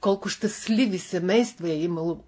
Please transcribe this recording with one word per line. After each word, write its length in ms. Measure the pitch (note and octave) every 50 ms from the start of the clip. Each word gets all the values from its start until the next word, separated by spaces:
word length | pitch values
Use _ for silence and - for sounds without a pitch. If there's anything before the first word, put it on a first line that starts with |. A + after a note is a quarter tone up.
колко 280 | - G3+ G3 G3 - G3
щастливи 680 | - - - G#3+ - - - - A3 G#3+ C4 G#3+ F#3 F3+
семейства 720 | - - - F3+ E3+ F3+ G3 A#3 A#3+ A#3 - - E3+ E3+
е 120 | D#3+ D3+
имало 420 | D#3+ F3 E3+ E3 D#3+ E3+ E3 - -